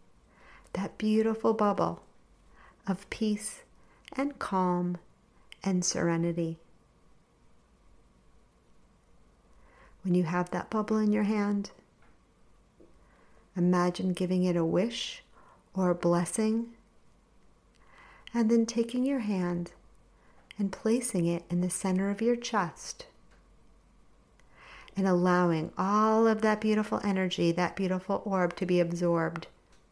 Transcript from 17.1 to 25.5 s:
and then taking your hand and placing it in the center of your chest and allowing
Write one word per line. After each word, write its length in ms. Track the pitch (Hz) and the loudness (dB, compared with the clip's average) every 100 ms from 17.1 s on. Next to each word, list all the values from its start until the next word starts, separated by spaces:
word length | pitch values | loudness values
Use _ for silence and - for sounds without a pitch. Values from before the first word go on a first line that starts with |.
| _ _ - - _ _ _ - - - - - 240 | _ _ -20 -20 _ _ _ -20 -20 -20 -20 -6 0
and 140 | 220 | 2
then 160 | 233 226 | 2 2
taking 400 | 233 233 247 262 | -2 -2 -2 -2
your 140 | 269 | -2
hand 500 | 208 190 175 175 170 - - - _ _ - - _ - | -2 -2 -2 -4 -6 -14 -20 -20 _ _ -20 -20 _ -6
and 140 | 196 | -6
placing 520 | - 220 247 240 185 | -2 0 0 0 0
it 200 | 170 170 - | 0 -2 -2
in 120 | 175 | -2
the 100 | 180 | 0
center 400 | - 190 185 196 | -2 -2 0 0
of 100 | 202 | 0
your 140 | 226 | 0
chest 720 | 240 240 214 170 - - - - - - - _ - - - _ - - - _ - - - - - - - | 0 -2 -2 -2 -8 -16 -16 -18 -20 -20 -20 _ -20 -20 -20 _ -20 -20 -20 _ -20 -20 -20 -20 -20 -10 -2
and 100 | 196 | 2
allowing 640 | 180 180 180 175 | 4 4 4 4